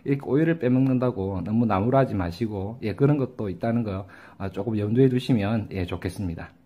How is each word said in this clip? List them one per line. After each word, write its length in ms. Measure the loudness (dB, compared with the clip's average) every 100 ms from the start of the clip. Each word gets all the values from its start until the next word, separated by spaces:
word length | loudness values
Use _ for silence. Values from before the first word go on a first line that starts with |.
| -4
이렇게 160 | -2 0
오이를 340 | 2 2 2
빼먹는다고 840 | 2 4 4 2 0 0 -2 -4
너무 220 | -2 0 2
나무라지 500 | 2 4 4 2 0
마시고, 640 | -4 -2 -4 -4 -6 -6
예, 120 | -6 0
그런 220 | 2 2
것도 320 | -2 -4 -6
있다는 340 | -4 -2 0
거, 240 | -2 -4 -8 -16 -20 -10
아, 120 | -8
조금 280 | -6 -2 -2
염두에 320 | 0 4 4
두시면, 600 | 4 2 2 2 0 -2
예, 140 | -4 -4
좋겠습니다. 640 | -4 -6 -4 -6 -6 -12 -18